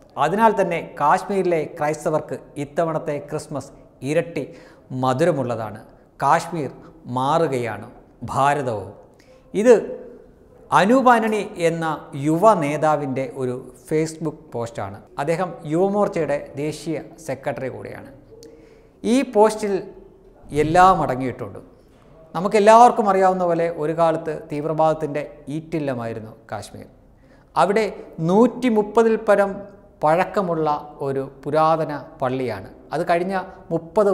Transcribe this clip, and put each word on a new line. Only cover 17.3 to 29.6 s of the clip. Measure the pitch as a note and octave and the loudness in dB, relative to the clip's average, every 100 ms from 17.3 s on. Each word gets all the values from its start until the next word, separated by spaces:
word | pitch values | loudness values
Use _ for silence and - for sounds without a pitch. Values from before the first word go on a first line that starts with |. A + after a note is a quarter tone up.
| B2+ D3+ C3 C3 G#2+ | -8 -8 -8 -8 -10
കൂടിയാണ്. | A2 G2+ - - - - - - - - - _ G3 | -14 -16 -18 -20 -20 -20 -20 -20 -20 -20 -20 _ 0
ഈ | B3+ C4 G#3 | 0 2 4
പോസ്റ്റിൽ | G#3 G#3+ G#3 F#3 - - - - - - - C#3+ | 2 2 -4 -4 -6 -16 -20 -20 -20 -20 -6 -2
എല്ലാം | D#3 F3 F#3 F3 | 2 6 6 6
അടങ്ങിയിട്ടുണ്ട്. | C3+ B2+ C3 A2+ G#2+ - - - _ _ - - - E3 | 0 -2 -4 -6 -10 -14 -20 -20 _ _ -20 -20 -12 -6
നമുക്കെല്ലാവർക്കും | G3+ G#3+ G3+ A3+ B3 A#3+ G#3 | 0 4 8 10 10 6 2
അറിയാവുന്ന | F#3+ F#3 F#3 F3 | 4 4 2 0
പോലെ | E3+ E3+ D#3+ | 0 -2 -2
ഒരു | D3+ D#3+ | -4 2
കാലത്ത് | E3 D#3 D#3+ D3+ - | 2 0 -4 -8 -8
തീവ്രവാദത്തിൻ്റെ | D3 D#3 D#3 D#3+ D#3 D3 D3 - - - D#3 | -6 -4 0 2 0 -4 -6 -8 -12 -10 -10
ഈറ്റില്ലമായിരുന്നു | D#3+ E3 C#3 A#2+ A#2 A2+ G#2+ - - | -6 -6 -4 -6 -8 -10 -14 -18 -14
കാശ്മീർ. | G#2+ - G#2 - - - _ - - _ D3 | -12 -12 -18 -20 -20 -20 _ -20 -20 _ 0
അവിടെ | F3+ G#3 G3+ - - - E3 | 2 2 -2 -6 -14 -4 2
നൂറ്റി | G3 B3 C4 B3+ G#3+ | 4 4 2 0 0
മുപ്പതിൽ | G#3 A#3 A3+ G#3+ A3 | 2 4 4 2 2
പരം | G3+ G3 F#3+ | 2 2 -4